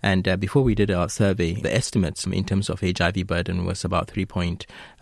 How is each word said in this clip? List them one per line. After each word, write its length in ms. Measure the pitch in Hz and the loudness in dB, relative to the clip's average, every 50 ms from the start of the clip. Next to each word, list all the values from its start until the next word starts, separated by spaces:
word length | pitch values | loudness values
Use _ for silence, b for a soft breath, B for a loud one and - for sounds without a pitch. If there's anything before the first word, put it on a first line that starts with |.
And, 240 | - 101 95 92 90 | 0 2 2 2 2
uh, 120 | 95 92 95 | 2 0 0
before 240 | 107 98 - 143 | 0 2 2 2
we 120 | 131 123 107 | 4 4 4
did 160 | 104 104 101 | 2 2 2
our 200 | 95 87 87 - | 2 0 0 0
survey, 420 | - - 110 98 92 - 87 82 | 2 2 2 2 4 2 0 0
the 220 | 87 107 - - - | 0 -2 -2 0 0
estimates 520 | - - - - 104 90 78 - - - | 0 0 0 0 0 0 0 -2 -4 -6
in 180 | 92 92 90 95 | -4 -2 -2 -2
terms 260 | - 95 98 101 - | 0 0 0 0 -2
of 120 | - - | -4 -2
H 200 | - 90 90 - | 0 -2 0 2
I 80 | 87 85 | 0 0
V 140 | 104 98 90 | 0 0 -2
burden 420 | - 85 85 90 - 90 90 87 | -2 -2 -2 -2 -2 -2 -2 -2
was 180 | 90 92 - - | -2 -4 -4 -2
about 240 | 90 92 85 - - | -2 0 0 -2 -2
three 160 | - 101 92 | -4 -4 -4
point, 420 | - - 92 87 87 85 - - B B B B B B B | -4 -2 -4 -2 -2 -4 -6 -10 B B B B B B B